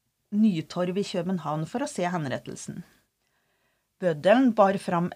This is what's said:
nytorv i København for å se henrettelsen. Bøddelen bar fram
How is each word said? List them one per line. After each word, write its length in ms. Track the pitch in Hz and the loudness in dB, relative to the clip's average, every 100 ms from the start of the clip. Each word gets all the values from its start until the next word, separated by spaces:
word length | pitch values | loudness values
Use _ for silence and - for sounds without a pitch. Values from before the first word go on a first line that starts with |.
| _ _ _ | _ _ _
nytorv 680 | 208 220 170 - - 180 185 | 2 2 2 -4 -4 -2 -2
i 80 | 196 | -4
København 600 | 190 170 190 147 151 160 | -4 -2 -4 -2 -4 -4
for 140 | 240 | -4
å 100 | 294 | -6
se 160 | - 175 | -4 -4
henrettelsen. 760 | 175 143 117 - - - - - _ _ _ _ _ _ _ _ _ _ - | -2 -4 -6 -8 -14 -12 -14 -16 _ _ _ _ _ _ _ _ _ _ -4
Bøddelen 540 | 185 151 175 233 269 | -2 2 4 6 6
bar 240 | 220 196 196 | 6 4 2
fram 320 | - 175 175 | -2 -2 -2